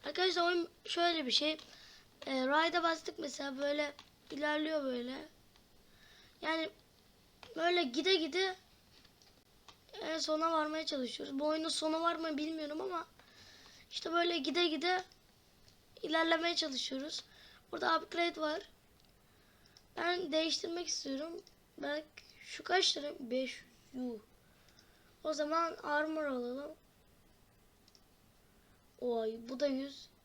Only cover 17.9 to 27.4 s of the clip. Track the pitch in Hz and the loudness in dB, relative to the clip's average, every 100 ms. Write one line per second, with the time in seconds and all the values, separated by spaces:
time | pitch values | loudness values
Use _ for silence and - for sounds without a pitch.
17.9 | 330 320 339 339 339 311 320 - - - | 2 0 0 0 2 -2 -2 -8 -20 -20
18.9 | - - _ - - - - - - - | -20 -20 _ -20 -20 -20 -20 -20 -20 -14
19.9 | - 339 359 349 311 320 302 349 339 349 | -2 0 0 2 2 2 0 -2 -4 -4
20.9 | - 277 269 320 339 - - _ - 285 | -4 -4 -4 -4 -10 -14 -20 _ -8 -4
21.9 | 302 311 - - - - - - 359 - | -4 -6 -18 -20 -20 -14 -12 2 4 4
22.9 | - 285 - 247 247 262 - - - - | 2 -4 -8 -2 0 -2 -6 -16 -20 -14
23.9 | 262 254 220 - - - - - - - | -6 -6 -6 -12 -20 -20 -20 -20 -20 -20
24.9 | - - - 302 294 302 320 330 - - | -20 -20 -8 -4 -2 2 2 2 -2 0
25.9 | 294 311 311 294 254 240 254 294 311 _ | 0 2 0 -2 -2 -4 -6 -8 -14 _
26.9 | _ - - - - | _ -20 -20 -20 -20